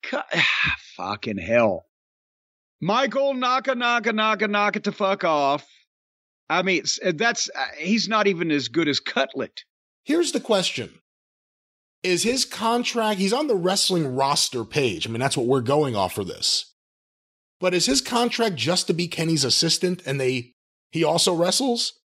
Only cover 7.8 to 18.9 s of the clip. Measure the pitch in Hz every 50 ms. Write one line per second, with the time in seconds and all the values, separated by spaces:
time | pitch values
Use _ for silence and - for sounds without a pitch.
7.8 | 156 180 220 233 170 180 226 214 208 196 190 165 175 165 151 143 131 117 113 165
8.8 | 170 147 135 - _ - - - 135 - - 135 117 - _ - - _ _ _
9.8 | _ _ _ _ _ - 294 339 349 277 - 240 - - 214 190 180 - - 139
10.8 | 110 92 - - _ _ _ _ _ _ _ _ _ _ _ _ _ _ _ _
11.8 | _ _ _ _ - 185 180 170 - 226 247 269 - - - - 214 226 233 240
12.8 | 240 - - 240 220 214 214 185 196 190 226 269 311 294 226 190 165 185 196 208
13.8 | - - 185 170 156 135 127 131 135 135 151 - - - - 123 110 - - 156
14.8 | 139 120 92 82 - 110 113 113 131 135 - 147 120 120 135 135 117 113 139 151
15.8 | 151 135 117 101 95 92 - - 98 87 - - - - - - - - _ _
16.8 | _ _ _ _ _ _ _ _ _ _ _ _ _ _ _ _ 156 180 180 175
17.8 | 160 247 269 269 - - 254 233 240 240 - - 233 220 180 131 113 143 180 175
18.8 | - -